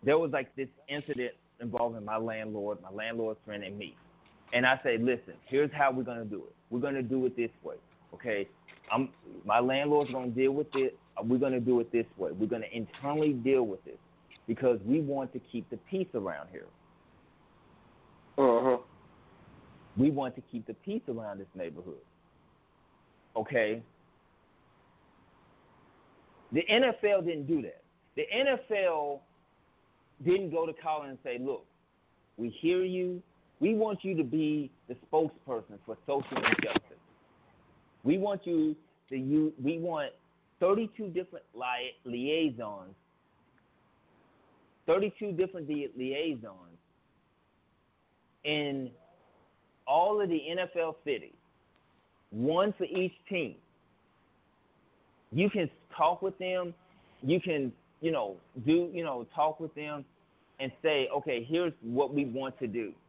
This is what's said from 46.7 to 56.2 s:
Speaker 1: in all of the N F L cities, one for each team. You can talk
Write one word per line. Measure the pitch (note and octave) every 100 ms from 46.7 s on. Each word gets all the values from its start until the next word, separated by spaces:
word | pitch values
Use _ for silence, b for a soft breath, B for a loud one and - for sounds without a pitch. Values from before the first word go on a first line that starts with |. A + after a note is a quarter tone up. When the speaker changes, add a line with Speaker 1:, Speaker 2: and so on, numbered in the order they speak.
| E2+ _ _ _ _ _ _ _ _ _ _ _ _ _ _ _ _
Speaker 1:
in | D3 D3+ D3 C#3 C3 - - _ _ _ _ _ _ _ -
all | D3 F#3 G#3
of | G3
the | E3 C#3+
N | F3
F | F3+ F3
L | E3 D#3 D3
cities, | A#2+ C#2+ - _ _ _ _ _ _ _ _ _
one | G#2+ B2+ E3 G3+ D4
for |
each | F3+ F#3 F#3 - -
team. | F#3+ C3 - _ _ _ _ _ _ _ _ _ _ _ _ _ _ _ _ _
You | A#2+ G3+
can | G#3 D#3+ - _ -
talk | D#3 F3